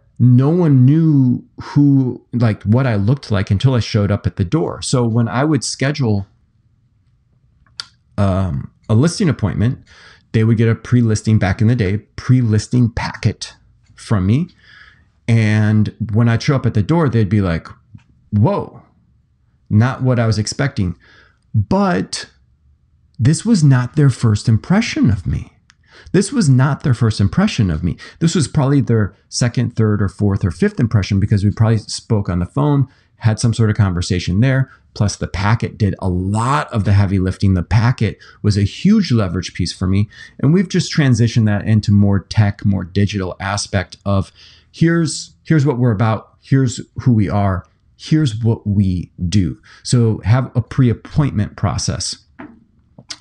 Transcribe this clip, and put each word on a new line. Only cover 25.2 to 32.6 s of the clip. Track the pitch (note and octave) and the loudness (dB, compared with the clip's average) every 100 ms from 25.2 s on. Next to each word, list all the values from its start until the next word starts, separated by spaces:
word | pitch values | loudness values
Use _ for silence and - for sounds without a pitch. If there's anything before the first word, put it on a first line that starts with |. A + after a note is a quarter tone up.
| - | -4
me. | - - _ _ _ _ - - | -6 -8 _ _ _ _ -20 -2
This | F3+ G#3 | -2 0
was | C4+ D3+ | 0 2
not | B2+ C#3+ C3+ | 4 2 0
their | D#3 | -2
first | A#2+ A2+ - | 0 0 0
impression | G2 - G#3 - G2 | 0 2 0 0 -2
of | D#2+ | 0
me. | F2 - - - | -4 -6 -14 -4
This | E3 F#3 | -2 0
was | - | -2
probably | D3+ C3 C#3+ | 0 0 0
their | A2+ A2+ G2 - _ | 2 0 0 -6 _
second, | - B2 B2+ A#2 - | -4 -2 -2 -4 0
third, | A2 G#2 | 0 0
or | G2 | -4
fourth, | - G#2 G2 | -2 -2 0
or | F2+ | -4
fifth | - G#3 - | -2 -2 0
impression, | A2+ G#2 F#2+ G2 | 0 0 0 0
because | - G#2 G2+ | 0 2 0
we | |
probably | - A2+ A2 | 0 0 0
spoke | - - - A2 G2+ | -4 -12 -4 -4 -2
on | F2+ | -4
the | F2 | -4
phone, | C#3 | -2